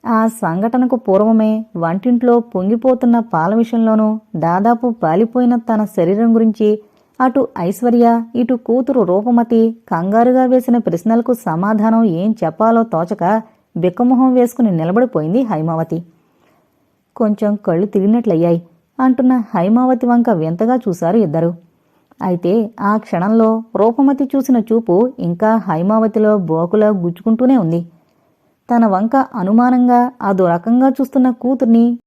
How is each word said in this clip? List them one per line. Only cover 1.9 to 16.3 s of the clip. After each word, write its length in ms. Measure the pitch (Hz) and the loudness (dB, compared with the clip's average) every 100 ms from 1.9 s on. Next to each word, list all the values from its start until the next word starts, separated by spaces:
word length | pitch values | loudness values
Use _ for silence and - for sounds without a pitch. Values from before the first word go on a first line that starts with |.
| 180 247 240 247 240 | -2 0 0 2 0
పొంగిపోతున్న 760 | 233 190 190 233 262 254 240 233 | 0 -4 -2 0 0 0 2 0
పాల 360 | 226 165 170 | 0 -2 0
విషయంలోనూ 640 | 220 226 233 226 220 214 220 _ 170 | 0 -2 0 0 2 0 -4 _ -4
దాదాపు 500 | 165 180 202 233 247 | -2 0 0 0 -2
పాలిపోయిన 640 | 233 165 165 226 247 247 240 | -4 -2 0 0 0 0 0
తన 280 | 233 220 | -2 -4
శరీరం 500 | 208 - 170 202 233 | -2 -2 0 2 2
గురించి 480 | 226 226 208 214 214 - _ _ _ | 2 2 0 0 0 -6 _ _ _
అటు 280 | 262 262 - - | 0 0 -4 -4
ఐశ్వర్య, 480 | 175 202 240 240 233 233 233 240 | -6 -2 0 2 4 2 -2 -4
ఇటు 180 | 247 | -2
కూతురు 460 | 247 - 240 254 269 | -2 -2 -2 0 0
రూపమతి 760 | 180 185 220 233 233 226 226 226 _ | 0 0 2 0 2 2 0 -2 _
కంగారుగా 540 | 170 180 220 240 254 | -4 0 2 2 2
వేసిన 340 | 254 254 247 240 | 2 0 2 0
ప్రశ్నలకు 540 | 220 170 214 226 233 | 0 -4 0 0 0
సమాధానం 720 | 240 - 160 196 220 214 226 | -4 -4 -4 -2 0 0 2
ఏం 300 | 226 165 202 220 | 0 0 -2 -2
చెప్పాలో 380 | 165 160 220 233 | -4 0 2 2
తోచక 600 | 226 165 175 208 175 220 226 _ _ - | 0 -4 -4 -4 -2 -2 -4 _ _ -4
బిక్కమొహం 580 | 180 175 247 254 262 | -4 0 0 2 2
వేసుకుని 360 | 254 240 - 233 | 2 0 0 0
నిలబడిపోయింది 720 | 170 160 202 247 165 156 214 | 0 0 0 0 -2 -2 -2
హైమావతి. 600 | 247 165 156 160 165 165 170 _ _ | -2 -4 -4 -4 -4 -6 -10 _ _